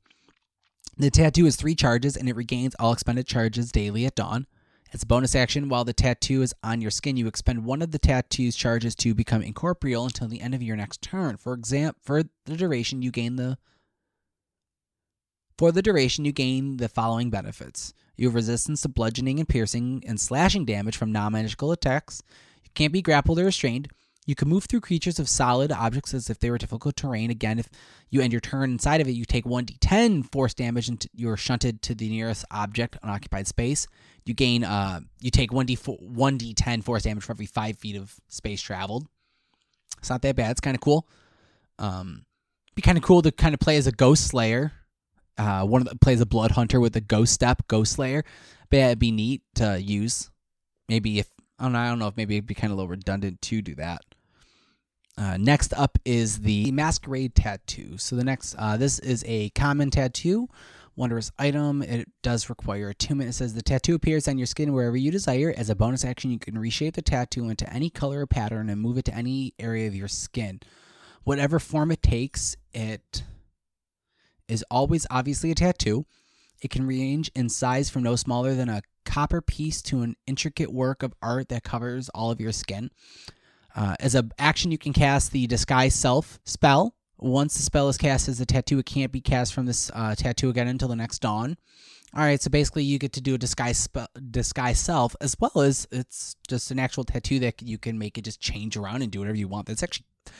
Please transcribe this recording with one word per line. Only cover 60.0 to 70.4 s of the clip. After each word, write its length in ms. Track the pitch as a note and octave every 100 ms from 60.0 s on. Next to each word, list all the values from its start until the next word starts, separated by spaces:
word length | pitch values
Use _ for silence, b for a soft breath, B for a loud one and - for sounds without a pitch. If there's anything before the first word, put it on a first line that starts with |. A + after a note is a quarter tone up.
| B2+ - E3+ G#3 B3 B B B B
wondrous 380 | - B2 A2+ A2 -
item. 420 | C#3+ D3 D3 C#3+
It 260 | - A#2 - _
does 260 | B2 A#2 -
require 420 | A#2+ - G2+ G2+
attunement. 400 | G2+ - C#3 B2
It 20 |
says, 200 | B2 B2
"The 80 | A2
tattoo 360 | - C3+ - E3+
appears 320 | - D#3 C#3+
on 100 | C3+
your 80 | B2
skin 260 | - D3
wherever 240 | C3+ A#2+ B2
you 140 | C#3
desire. 420 | F#3+ G3 B2+ D#3+ -
As 140 | A2
a 40 |
bonus 300 | G2+ A2 B2+
action, 260 | B2+ B2 C3
you 80 | A#2
can 180 | - A2
reshape 380 | A2+ - D3+
the 80 | E3
tattoo 460 | - C3 B2 - A#2
into 200 | A2+ -
any 180 | B2 E3
color 300 | - C#3 C#3
or 60 | C#3
pattern 420 | - G#2+ A2 G#2+
and 100 | G#2
move 160 | A2+ B2
it 100 | B2+
to 80 |
any 400 | A#2+ A#2+ C3 C3 -
area 300 | A#2 A2+ A2
of 60 | G2
your 100 | G2
skin. 540 | - - -